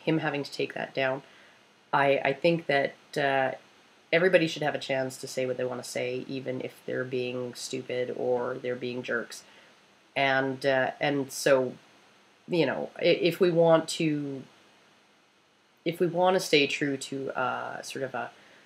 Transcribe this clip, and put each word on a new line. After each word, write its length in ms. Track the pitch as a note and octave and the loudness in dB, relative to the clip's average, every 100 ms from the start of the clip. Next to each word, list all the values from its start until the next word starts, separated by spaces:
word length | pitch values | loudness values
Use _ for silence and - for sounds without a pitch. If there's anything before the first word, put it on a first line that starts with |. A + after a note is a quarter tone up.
him 160 | - D#3+ | -2 0
having 240 | C#3+ C#3+ | 0 -4
to 80 | C#3 | -6
take 220 | - C#3 | -6 -6
that 200 | - - | -6 -6
down. 300 | - C3+ C3+ - - - _ _ _ _ | -2 -2 -2 -8 -20 -20 _ _ _ _
I, 300 | D3 C#3 C#3 | 2 4 4
I 100 | - | 2
think 340 | C3+ F3 E3 - | 2 2 2 2
that, 280 | C#3+ C3+ - _ - | 0 0 -6 _ -2
uh, 340 | C#3 C3+ C3 - - _ _ _ - | 2 2 0 -4 -14 _ _ _ 0
everybody 340 | E3 F#3 F3 D#3+ | 2 6 4 4
should 140 | D3+ | -2
have 140 | D3+ C3+ | -4 -2
a 40 | |
chance 380 | - C3+ C3 C3 | -2 -2 -4 -6
to 100 | C3+ | -10
say 180 | - C3 | -4 -4
what 120 | B2+ | -2
they 80 | B2+ | -4
wanna 180 | B2 | -6
say, 400 | A#2+ B2 B2 B2+ - | -8 -6 -4 -6 -6
even 360 | C3+ C3 B2+ | -8 -6 -8
if 180 | B2+ - - | -8 -12 -8
they're 180 | B2+ | -6
being 500 | B2+ B2+ B2 B2+ B2 | -4 -4 -4 -6 -8
stupid 600 | A#2+ - C3 B2+ B2 B2 - | -10 -10 -8 -6 -4 -4 -2
or 420 | B2 B2 A#2+ C3 | 0 0 -2 -6
they're 140 | B2 B2 | -6 -6
being 280 | B2+ B2 | -6 -6
jerks. 400 | B2 A#2+ G#2+ - - - - _ _ _ _ - | -4 -4 -6 -14 -20 -20 -20 _ _ _ _ 0
And, 500 | C#3 C3+ C3+ C3 C#3 | 2 2 0 0 0
uh, 260 | C3 C3 - | 2 0 -2
and 320 | D3 C#3+ C3+ | -2 0 -4
so, 400 | - D3+ C3 B2+ - - - _ _ _ _ - | 0 4 4 2 -6 -18 -20 _ _ _ _ -2
you 180 | E3+ C#3 | 2 2
know, 260 | G#2+ C#2+ - | 0 -6 0
i-, 60 | |
if 380 | F3 D#3+ F3 E3 | 2 4 2 4
we 100 | F3+ | 4
want 380 | E3 E3 D#3+ D#3+ | 6 6 6 4
to, 540 | - D#3+ D3 C#3+ C3+ - _ _ _ _ _ _ _ _ _ _ _ _ _ | -2 0 0 -4 -8 -12 _ _ _ _ _ _ _ _ _ _ _ _ _
if 160 | E3+ E3 | -4 0
we 80 | F3+ | 0
wanna 320 | E3 F#3 F#3 | 2 4 2
stay 260 | - D3+ C#3 | 4 4 4
true 300 | - D3 C3+ | 0 -2 -4
to, 360 | - C#3 C3+ | -6 -8 -6
uh, 500 | - B2+ A#2+ A#2+ - | -4 -2 -4 -8 -10
sort 240 | - C3+ C3 | -10 -8 -8
of 80 | |
a, 160 | B2 A#2+ - - - | -8 -10 -14 -20 -20